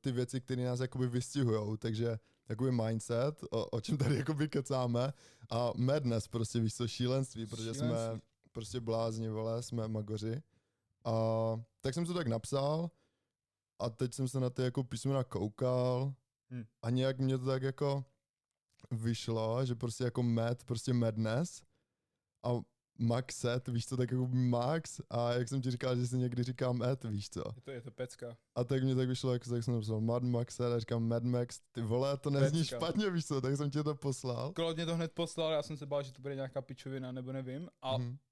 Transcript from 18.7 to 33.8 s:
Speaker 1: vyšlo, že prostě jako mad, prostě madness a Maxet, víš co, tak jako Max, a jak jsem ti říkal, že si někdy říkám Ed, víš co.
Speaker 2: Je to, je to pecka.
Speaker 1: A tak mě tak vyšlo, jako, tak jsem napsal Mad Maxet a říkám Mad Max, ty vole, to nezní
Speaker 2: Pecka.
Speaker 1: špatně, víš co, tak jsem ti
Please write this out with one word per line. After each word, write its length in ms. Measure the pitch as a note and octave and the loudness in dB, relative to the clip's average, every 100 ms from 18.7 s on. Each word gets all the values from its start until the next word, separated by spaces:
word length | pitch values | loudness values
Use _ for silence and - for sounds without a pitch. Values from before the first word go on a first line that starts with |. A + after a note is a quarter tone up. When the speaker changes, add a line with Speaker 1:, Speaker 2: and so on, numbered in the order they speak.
| _ - | _ -6
Speaker 1:
vyšlo, 760 | A#2 A#2 A2+ - A2+ A2 A#2+ C3 | -2 0 0 -2 -2 0 0 0
že 100 | A#2 | -2
prostě 280 | A#2+ - | -4 -2
jako 200 | B2 B2+ | -2 2
mad, 400 | A#2+ A#2 A#2 B2 | 2 2 2 -2
prostě 300 | - A#2 - | -4 -4 0
madness 680 | B2 A2+ G#2+ A2 A#2 F3 - - _ _ _ _ _ _ _ | 2 2 2 0 0 -2 -6 -20 _ _ _ _ _ _ _
a 60 | B2 B2 - _ _ - | -2 -2 -4 _ _ -2
Maxet, 680 | A#2 A#2+ B2+ - B2 B2 B2 | 2 2 0 -2 0 0 0
víš 200 | A#2+ - | -4 -2
co, 100 | B2+ | -2
tak 140 | B2 | 0
jako 160 | B2+ B2+ | 0 0
Max, 760 | B2+ B2 A#2+ B2 E3 D3+ - - | 2 2 2 2 0 -4 -12 -6
a 240 | A#2+ A#2+ | -2 2
jak 160 | B2 A#2+ | 2 0
jsem 120 | C3+ | 0
ti 100 | B2+ | -2
říkal, 240 | B2 C3 B2 | -2 0 0
že 120 | B2 | 2
si 100 | B2+ | 2
někdy 260 | B2 A#2+ | 0 0
říkám 400 | A#2+ B2 B2+ B2 | -2 0 0 2
Ed, 200 | A#2+ C3 | 0 -2
víš 260 | A2+ G#2 - | -2 -4 -4
co. 140 | - - A#2 | -8 -8 -10
Speaker 2:
Je 60 | |
to, 100 | - | -12
je 100 | B2+ | -12
to 100 | A#2+ | -12
pecka. 460 | - B2 - A#2+ A2+ _ - | -8 -8 -8 -12 -12 _ -4
Speaker 1:
A 80 | |
tak 200 | B2 C3+ | 0 2
mě 120 | C3 B2+ | 4 4
tak 120 | B2+ | 2
vyšlo, 260 | B2+ C3 | 2 0
jako, 160 | B2 A#2+ | 0 0
tak 140 | A#2+ | -2
jsem 100 | A#2 | 0
napsal 280 | A#2+ G#2+ A2 | 0 0 0
Mad 220 | A2+ A#2+ | 2 2
Maxet 500 | B2 A#2+ A#2+ - A#2+ | 2 0 0 -2 0
a 60 | A#2+ | 0
říkám 280 | A2+ A#2 A2+ | 0 0 2
Mad 160 | A#2 | 2
Max, 380 | A#2+ B2 A#2+ - _ | 2 0 0 -6 _
ty 100 | - | -6
vole, 360 | A2+ A#2+ C#3 C#3 | 0 2 2 0
to 120 | C#3+ | 0
nezní 300 | C#3 C#3 D#3+ | 4 4 4
Speaker 2:
Pecka. 160 | D#3+ B2 | 0 -2
Speaker 1:
špatně, 320 | E3 E3+ G#3 | 0 2 2
víš 180 | E3+ - | 0 0
co, 140 | C3+ | 0
tak 160 | B2+ C#3 | 0 0
jsem 140 | D3 | 0
ti 120 | D3+ | 0